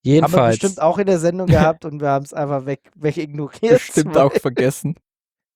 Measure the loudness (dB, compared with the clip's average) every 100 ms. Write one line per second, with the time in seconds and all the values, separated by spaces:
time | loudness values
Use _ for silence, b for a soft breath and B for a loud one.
0 | 2 4 4 4 2 2 -2 0 0 0
1 | 0 0 0 -2 0 2 2 0 -8 -6
2 | -2 -2 -4 -8 -6 -6 -6 -10 _ _
3 | -6 -4 -8 -8 -12 -4 2 2 2 -2
4 | 0 2 2 2 -4 -2 -2 -2 -8 -8
5 | _ _ _ _ _